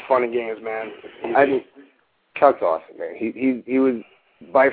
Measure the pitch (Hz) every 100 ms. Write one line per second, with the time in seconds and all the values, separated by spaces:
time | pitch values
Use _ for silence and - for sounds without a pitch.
0 | - 127 120 120 117 110 113 110 110 101
1 | - - 117 117 143 131 - - - _
2 | _ _ _ - 143 131 90 82 - -
3 | 82 - 110 - 131 123 - 131 131 117
4 | - _ _ _ - 135 135